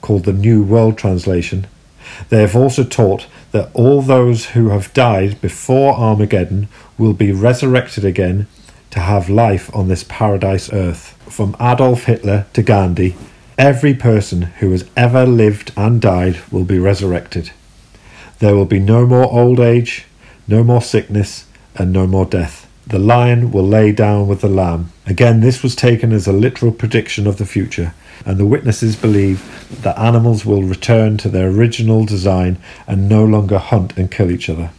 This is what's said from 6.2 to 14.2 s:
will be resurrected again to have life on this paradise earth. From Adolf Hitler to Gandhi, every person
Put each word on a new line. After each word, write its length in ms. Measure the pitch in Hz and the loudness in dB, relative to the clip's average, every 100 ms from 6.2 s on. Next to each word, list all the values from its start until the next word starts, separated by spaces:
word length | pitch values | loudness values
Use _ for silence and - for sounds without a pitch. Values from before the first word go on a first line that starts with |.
| 104 101 87 92 101 - - - | 0 0 -2 -4 -6 -12 -20 -2
will 160 | 110 | 0
be 180 | 98 104 | 0 0
resurrected 720 | 95 113 123 135 127 123 - | 2 0 0 0 0 -2 -4
again 440 | 98 90 90 95 104 _ - _ _ | -4 -2 -2 -2 -6 _ -20 _ _
to 100 | - | -8
have 280 | 87 101 90 | -2 -2 0
life 440 | 101 117 95 - 107 | 0 2 0 -4 -6
on 120 | 92 | -2
this 180 | 90 - | -4 -6
paradise 640 | - 110 98 95 95 - | -4 -2 -2 -2 -4 -4
earth. 400 | 104 90 85 - - - | -4 -4 -6 -14 -20 -20
From 300 | - 101 101 | -6 -6 -2
Adolf 460 | 120 123 131 120 - | -2 2 2 0 0
Hitler 400 | 113 101 101 101 | -2 0 -2 -2
to 100 | - | -2
Gandhi, 540 | 110 104 92 87 92 90 - - - - | 2 2 2 0 -2 -4 -18 -20 -18 2
every 360 | 139 127 147 | 2 4 0
person 500 | 127 120 110 | 0 2 0